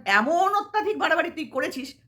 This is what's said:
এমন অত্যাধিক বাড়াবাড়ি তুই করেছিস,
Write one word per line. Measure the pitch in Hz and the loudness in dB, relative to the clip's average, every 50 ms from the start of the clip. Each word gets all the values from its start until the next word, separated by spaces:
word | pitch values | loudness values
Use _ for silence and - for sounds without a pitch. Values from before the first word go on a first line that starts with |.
| - | 0
এমন | 196 196 214 233 294 339 349 381 392 415 | 2 2 4 4 4 2 2 2 2 2
অত্যাধিক | 403 415 - - 427 403 415 427 | 0 -2 -2 -2 -2 0 0 -2
বাড়াবাড়ি | 277 359 320 320 339 320 330 | 0 0 2 2 2 0 -2
তুই | - 320 294 | -4 -8 -10
করেছিস, | 220 - 262 302 339 - 262 262 - - _ _ | -6 -4 -4 -4 -4 -4 -8 -10 -12 -14 _ _